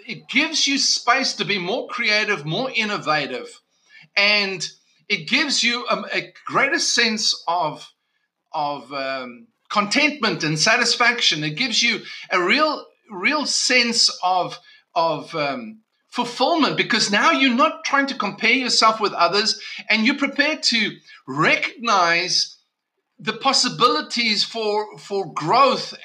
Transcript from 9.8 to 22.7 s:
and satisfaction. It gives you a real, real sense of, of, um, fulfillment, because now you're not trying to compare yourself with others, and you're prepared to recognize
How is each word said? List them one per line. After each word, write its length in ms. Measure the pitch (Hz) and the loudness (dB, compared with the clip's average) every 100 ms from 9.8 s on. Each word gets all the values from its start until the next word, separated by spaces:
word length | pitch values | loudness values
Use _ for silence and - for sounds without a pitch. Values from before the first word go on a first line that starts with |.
| 202 285 294 294 220 165 | 0 2 0 0 -2 0
and 140 | 156 156 | -2 2
satisfaction. 840 | 220 247 233 - 240 233 - 156 | 2 4 2 2 2 2 0 0
It 140 | 151 151 | -4 -4
gives 260 | 254 214 | -2 0
you 200 | 233 196 - - - | 0 -2 -6 -16 -2
a 80 | 185 | 0
real, 460 | 180 262 311 269 - _ _ | 2 2 2 0 -8 _ _
real 360 | 185 220 302 254 | -4 -2 0 -2
sense 640 | - - 254 240 233 - - | -2 2 2 2 2 2 2
of, 360 | 180 185 175 - - - _ | 0 2 0 -6 -18 -20 _
of, 400 | 175 165 147 123 | 0 0 0 -4
um, 440 | 160 143 127 110 110 _ _ _ | -4 -2 -4 -8 -16 _ _ _
fulfillment, 680 | - - - 269 339 226 165 | -6 -4 0 2 4 2 2
because 340 | 175 220 202 | 0 0 2
now 200 | 208 294 | 2 2
you're 240 | 277 269 | 4 2
not 280 | 233 311 311 | 4 2 0
trying 260 | - 277 269 | 0 0 0
to 60 | |
compare 380 | - 202 - 226 | -2 -4 0 2
yourself 480 | 254 247 - 226 220 | 2 2 4 4 4
with 140 | 196 | -2
others, 440 | - 175 202 214 - - - - | 2 2 2 0 -4 -8 -12 0
and 160 | 220 | 2
you're 140 | 220 285 | 4 2
prepared 440 | 277 277 294 311 | 0 0 -2 0
to 340 | - 226 196 - - - - | 0 0 -2 -4 -18 -20 -8
recognize 1300 | 135 196 302 - - 233 196 170 170 180 - - - _ | 2 2 2 -2 -4 2 4 4 2 0 -2 -2 -8 _